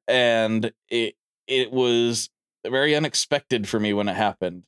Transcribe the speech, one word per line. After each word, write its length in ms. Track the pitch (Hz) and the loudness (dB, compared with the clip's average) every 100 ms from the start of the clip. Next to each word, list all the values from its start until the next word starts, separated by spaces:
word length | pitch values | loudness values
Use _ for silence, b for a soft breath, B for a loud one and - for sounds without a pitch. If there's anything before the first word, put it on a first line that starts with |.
| - | 0
and 640 | 127 120 113 110 110 107 - - | 2 4 2 2 0 -4 -8 -6
it, 260 | 117 113 - _ _ - | -2 -2 -6 _ _ -4
it 240 | 131 117 | -2 0
was 580 | 127 123 117 120 117 - _ _ _ | 0 2 4 2 0 -6 _ _ _
very 320 | - 131 147 151 | -4 0 2 2
unexpected 720 | 156 - - 143 - 123 101 | 0 -2 -2 -2 0 -2 0
for 120 | 110 | -2
me 140 | 107 | 0
when 140 | 101 101 | 0 -2
it 80 | 95 | 0
happened. 460 | 104 - 90 87 | -2 -2 -6 -8